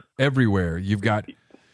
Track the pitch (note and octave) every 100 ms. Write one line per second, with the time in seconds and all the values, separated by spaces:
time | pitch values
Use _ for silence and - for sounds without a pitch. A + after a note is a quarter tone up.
0 | - - C3+ C3+ A#2+ G2 F2 E2 F#2+ G#2
1 | G#2+ G#2+ G2 - _ - _